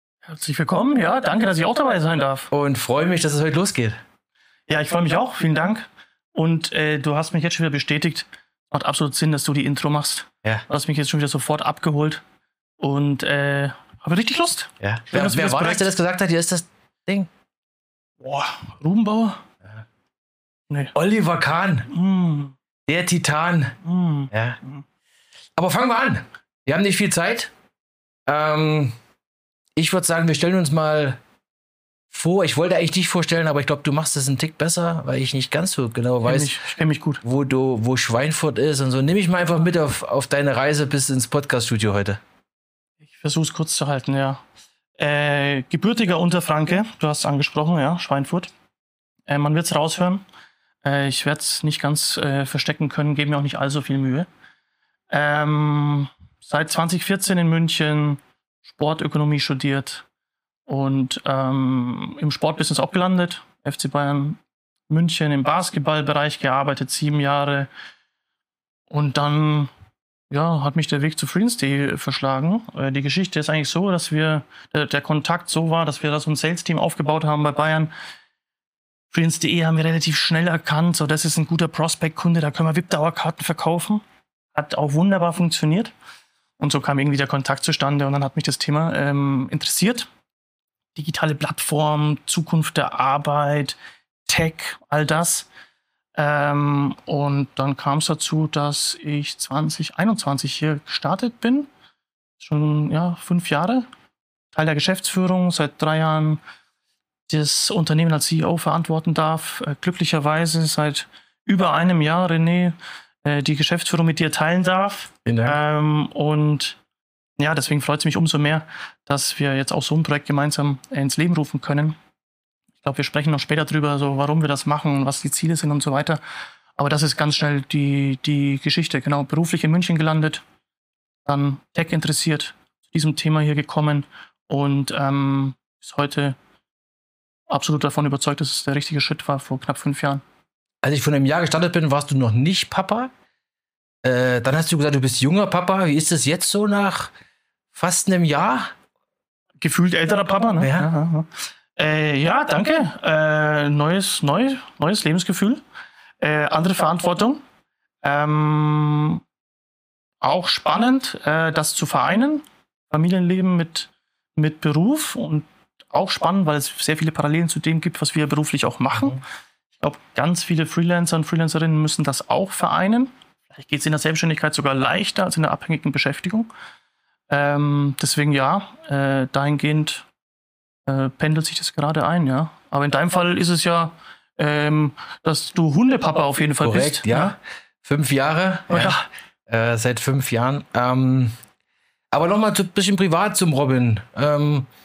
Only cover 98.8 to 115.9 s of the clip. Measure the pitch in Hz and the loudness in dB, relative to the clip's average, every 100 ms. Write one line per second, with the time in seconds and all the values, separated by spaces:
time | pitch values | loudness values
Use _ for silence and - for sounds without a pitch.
98.8 | - - 151 147 143 - - 139 156 - | -4 -6 -4 -4 -4 -8 -6 -2 -2 -4
99.8 | 156 - 202 220 - 139 143 - 151 147 | -6 -2 0 0 -2 -4 -4 -4 -2 -2
100.8 | - - 143 180 240 - 233 269 285 _ | -6 -6 -4 -2 -4 -2 0 0 -2 _
101.8 | _ _ _ _ _ _ - 151 151 151 | _ _ _ _ _ _ -4 0 2 2
102.8 | 151 156 175 170 - 175 - 147 180 254 | 0 0 -2 -4 -2 -2 0 0 0 0
103.8 | 240 - _ _ _ _ _ - 156 147 | -2 -10 _ _ _ _ _ -2 0 2
104.8 | 190 190 - 185 185 185 180 170 147 - | 0 -2 -2 0 2 2 2 0 -2 0
105.8 | 156 156 160 156 156 151 - - _ _ | 0 2 2 2 0 0 -6 -20 _ _
106.8 | _ _ _ _ - 156 147 - - - | _ _ _ _ -4 0 0 0 0 0
107.8 | 160 156 165 151 - 160 160 165 165 160 | 2 4 4 2 0 0 0 0 0 0
108.8 | 160 160 170 160 156 160 - - 156 143 | 0 -2 0 0 0 0 -4 -8 -6 -4
109.8 | 180 175 165 160 143 156 165 165 156 - | -4 -2 0 0 2 0 0 0 0 0
110.8 | 151 143 - - _ _ - 185 180 151 | -2 -4 -10 -18 _ _ -2 2 2 2
111.8 | 175 175 151 170 180 165 165 175 180 170 | 4 4 2 2 2 2 2 2 2 -2
112.8 | - - - _ 147 147 139 151 156 175 | -10 -20 -20 _ -2 0 0 0 0 0
113.8 | - 170 165 156 160 - 156 180 185 185 | -2 2 2 2 0 0 0 2 2 2
114.8 | 202 202 - _ 117 117 120 147 151 151 | 0 -4 -16 _ -2 0 2 2 2 2
115.8 | 151 | 2